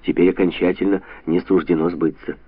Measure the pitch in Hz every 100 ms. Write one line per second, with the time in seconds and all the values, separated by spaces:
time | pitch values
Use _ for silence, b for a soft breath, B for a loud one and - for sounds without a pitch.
0 | - 80 90 90 92 - 90 92 92 101
1 | B B - 87 - 92 78 82 82 85
2 | 80 - - 71